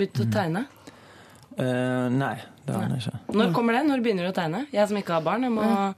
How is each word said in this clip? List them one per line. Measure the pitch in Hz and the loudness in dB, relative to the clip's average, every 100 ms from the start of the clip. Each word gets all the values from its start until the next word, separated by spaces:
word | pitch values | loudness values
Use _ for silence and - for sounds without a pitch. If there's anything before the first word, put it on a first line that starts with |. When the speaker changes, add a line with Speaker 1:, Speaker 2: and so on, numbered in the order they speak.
Speaker 1:
begynt | 196 - | 0 0
å | 208 214 | 0 0
tegne? | 170 175 285 - - - - - - - - - | 0 -2 -6 -12 -20 -20 -20 -20 -20 -20 -12 -4
Speaker 2:
Eh, | 127 123 127 127 123 | -2 0 0 0 0
nei, | 131 135 120 - - | 0 0 -4 -12 -12
det | - | -6
har | 110 | -2
han | 113 | -2
Speaker 1:
Nei. | 131 | -2
Speaker 2:
ikke. | 104 - - | -4 -8 -2
Speaker 1:
Når | 202 196 170 | 2 2 2
kommer | 233 | 2
det? | 233 302 | 2 2
Når | 269 | 2
begynner | 226 190 175 | 2 0 -2
du | |
å | 190 | -2
tegne? | 160 180 294 | -2 -4 -2
Jeg | 208 202 | 0 2
som | 208 | 0
ikke | 190 170 | -2 0
har | 160 | 0
barn, | 214 | 0
jeg | 254 | 0
må | 220 | 2
Speaker 3:
Ja. | 214 196 196 | 2 2 0